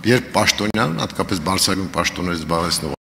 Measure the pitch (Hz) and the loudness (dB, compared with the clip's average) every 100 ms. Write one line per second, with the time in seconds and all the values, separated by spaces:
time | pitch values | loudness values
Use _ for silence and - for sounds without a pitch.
0 | - 123 - 110 107 - 104 107 113 82 | 4 2 4 2 2 2 0 0 0 0
1 | 87 - 95 95 78 95 - 92 90 - | -4 -2 -2 -2 0 0 0 0 -2 -2
2 | 87 - 90 85 78 82 85 80 80 67 | -2 -2 -4 -2 0 0 0 -2 -2 -6